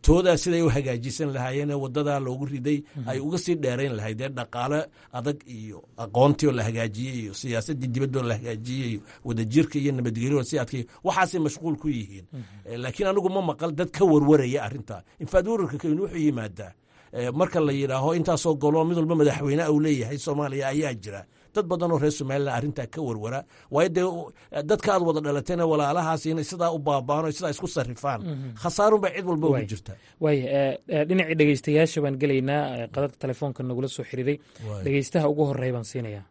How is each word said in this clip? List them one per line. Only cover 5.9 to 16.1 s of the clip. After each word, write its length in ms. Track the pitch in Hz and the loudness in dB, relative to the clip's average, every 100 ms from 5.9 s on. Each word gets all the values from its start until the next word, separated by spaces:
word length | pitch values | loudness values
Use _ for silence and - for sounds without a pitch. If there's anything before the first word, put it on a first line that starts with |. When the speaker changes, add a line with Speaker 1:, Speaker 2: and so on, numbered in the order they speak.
| - | -12
Speaker 1:
aqoontii 500 | 113 110 139 147 151 | -2 6 6 6 2
oo 40 | |
la 120 | 127 | 2
hagaajiyey 520 | 107 117 113 104 127 127 | -2 -2 -4 -4 -6 -6
iyo 100 | 107 | -8
siyaasaddii 540 | 98 131 117 110 147 127 | -10 -4 -4 -4 -6 -4
dibadda 320 | 120 135 131 | -2 -2 -2
oo 40 | |
la 120 | 120 110 | -2 -4
hagaajiyey 520 | 120 110 120 131 123 | -4 -8 -6 -6 -4
iyo 100 | 107 - - - | -6 -10 -14 -6
wadajirka 500 | 113 110 135 160 151 | -2 2 2 2 0
iyo 120 | 139 | 0
nabadgelyo 460 | 131 120 113 123 143 | 0 -2 -2 0 0
oo 60 | |
sii 160 | 131 147 | 0 -4
adkay. 260 | 120 131 117 - | -4 -6 -10 -6
Waxaasay 360 | 185 190 180 180 | -2 0 0 0
mashquul 340 | 151 - 165 147 | -2 -2 -6 -4
ku 100 | 151 | -2
yihiin. 360 | 131 95 98 90 | -4 -6 -14 -16
Speaker 2:
Mhm. 120 | 135 101 101 95 | -16 -16 -18 -14
Speaker 1:
Eh, 120 | 117 | -8
laakiin 280 | 127 - 196 | -8 -2 0
anigu 200 | 202 185 | 2 2
ma 120 | 196 | 0
maqal 300 | 180 - 170 151 | -2 -2 -4 -2
dad 140 | 180 | -4
ka 140 | - 190 | 4 6
warwaraya 580 | 151 143 151 127 139 | 8 8 6 6 -2
arrintaa. 400 | 104 104 107 101 - _ | -4 -8 -12 -14 -14 _
In 80 | 151 | 0
fact, 200 | 190 185 | 2 2
ururka 300 | 226 170 143 | 0 -2 -2
kale 180 | - 156 | -2 -2
wuxuu 220 | 202 | -2